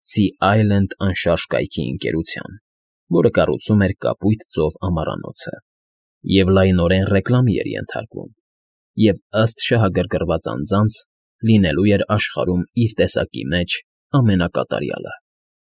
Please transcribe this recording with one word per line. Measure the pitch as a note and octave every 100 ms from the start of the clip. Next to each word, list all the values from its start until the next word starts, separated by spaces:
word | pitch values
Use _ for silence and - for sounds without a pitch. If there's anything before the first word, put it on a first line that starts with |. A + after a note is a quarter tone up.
| -
Սի | - F#2+ -
Այլենդ | F#2+ A2 G#2 G2+ G2 -
անշարժ | F#2+ F2 F2 E2 -
կայքի | B1 - -
ընկերության, | C2 C#2 - D#2+ - - - G2 _ _ _ _ -
որը | E3+ A#2
կառուցում | - D#2 C#2 - G#2+ F#2+
էր | -
Կապույտ | B1 - G2+ A2 -
ծով | - D#2 -
ամառանոցը, | F#2 D#2+ - G1+ G1+ - - - - _ _ _ _ _ -
և | F#2+ F#2
լայնորեն | F#2+ F#2+ F2+ E2+ F#2 G2
ռեկլամի | G2 - B2+ B2+ F2+
էր | -
ենթարկվում, | G#1 - - - G1+ - _ _ _ _ _ _ -
և | A2 F2+ _ A2
ըստ | A2+ - -
շահագրգռված | A#2 G2+ F2+ F2 F2+ E2 E2 -
անձանց | A#1+ D2 G2 G#2+ - - _ _ _
լինելու | A2+ A2 F2 D2 G#2
էր | G2+ -
աշխարհում | G#2 - - B1+ F2+ -
իր | - A2+
տեսակի | - - - - A1+ B1+
մեջ | F2 F2 - - _ _
ամենակատարյալը։ | C#3 A#2 F#2 E2+ - - A1 - - - - _ _ _ _ _